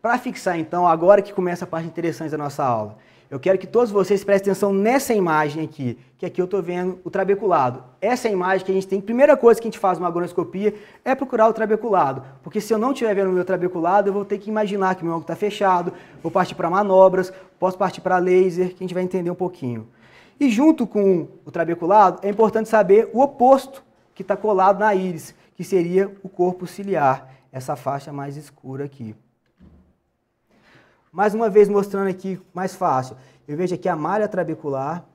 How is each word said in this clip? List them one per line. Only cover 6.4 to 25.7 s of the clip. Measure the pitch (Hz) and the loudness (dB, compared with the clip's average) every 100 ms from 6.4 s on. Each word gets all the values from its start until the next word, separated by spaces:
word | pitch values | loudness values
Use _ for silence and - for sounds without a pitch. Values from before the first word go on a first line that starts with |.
eu | 180 | -2
tô | 196 | -2
vendo | 175 180 180 185 | -4 -4 -6 -6
o | - | -8
trabeculado. | 190 190 196 208 165 127 127 - _ | -4 0 0 2 2 2 -2 -16 _
Essa | 202 247 233 | -4 -2 -2
imagem | 190 180 190 | -2 0 -2
que | 185 | 0
a | |
gente | 190 190 | -4 -2
tem, | 196 | -6
primeira | 196 233 277 285 | -4 2 4 6
coisa | 233 220 | 6 4
que | 220 | 0
a | |
gente | - | -2
faz | 196 175 | -2 0
numa | 175 | -2
agonoscopia | 170 175 - 170 185 208 208 - - | -4 -4 -4 -6 -4 -4 -4 -18 -12
é | - | -4
procurar | 262 269 240 226 | -4 -2 2 2
o | |
trabeculado, | 220 220 214 233 190 143 131 - - | 2 -2 -2 0 2 2 -2 -12 -20
porque | - 214 | -8 -8
se | 208 | -2
eu | 220 | 0
não | 240 | 0
tiver | 269 226 | 0 0
vendo | 196 190 | 0 0
o | |
meu | 185 | 0
trabeculado, | 180 180 175 180 165 196 202 | 0 -2 -2 -2 2 2 2
eu | |
vou | 196 | -2
ter | 202 208 | -4 -6
que | 208 | -4
imaginar | 214 208 202 185 | -4 -2 -2 -2
que | 180 | -2
meu | 165 | -4
ângulo | 165 165 | -6 -6
tá | |
fechado, | 165 208 202 196 180 175 - - - | -4 -4 0 0 2 -2 -10 -20 -12
vou | 165 | -4
partir | 185 180 | -2 -2
pra | - 165 | -2 -2
manobras, | 185 208 190 190 185 185 - - _ | 0 4 8 8 6 -4 -8 -20 _
posso | 185 185 | -4 -2
partir | 190 - | -4 -4
pra | 185 180 | -2 0
laser, | 180 185 185 175 185 | 4 4 4 0 -4
que | 185 | -4
a | |
gente | 185 | -8
vai | 180 | -4
entender | 185 185 175 | -4 -2 -4
um | |
pouquinho. | 175 180 175 127 117 110 _ _ - - _ | -4 -6 -6 -8 -8 -12 _ _ -20 -20 _
E | 285 | 0
junto | 214 302 320 226 | 4 4 4 0
com | 208 196 180 143 - | 2 2 2 -2 -14
o | - | -12
trabeculado, | 170 165 170 170 208 190 170 | -6 -4 -2 4 6 6 4
é | 202 | -6
importante | 202 220 220 220 | 2 2 2 0
saber | 220 185 202 220 | 2 6 6 4
o | 220 | 0
oposto | 277 - 247 269 - - _ _ _ | 0 4 6 6 4 -18 _ _ _
que | _ | _
tá | 185 202 | -6 -4
colado | 214 202 190 190 | 0 2 4 4
na | 214 | 2
íris, | 190 185 160 - _ _ _ | 0 -2 -8 -12 _ _ _
que | |
seria | 175 | -2